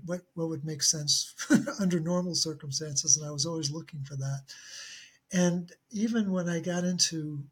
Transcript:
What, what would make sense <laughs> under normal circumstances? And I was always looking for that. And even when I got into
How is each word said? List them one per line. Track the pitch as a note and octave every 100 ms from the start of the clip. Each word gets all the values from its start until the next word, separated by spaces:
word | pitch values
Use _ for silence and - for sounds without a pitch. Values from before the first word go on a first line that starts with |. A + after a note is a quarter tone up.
| E3
What, | F3+ -
what | E3+ E3
would | D#3
make | D3+ D3
sense | - D#3 D3 - - - - C#4
<laughs> | - C#4
under | F#3+ F3
normal | D#3+ F3+ F3+
circumstances? | D#3+ D#3+ D3 C#3+ C3+ D#3 C#3+ D#3 D3+
And | D3
I |
was | D3
always | E3 D#3+ C#3+
looking | D#3 E3 D3+
for | C3+ C#3
that. | C3+ C#3 - - - - - - - _ _
And | F3+ F3 F3 F3 - _
even | G#3 A3+ A#3 G3
when | F#3 E3+
I | E3+
got | E3+ F3
into | F3+ F3 - E3 D3+ D3 C#3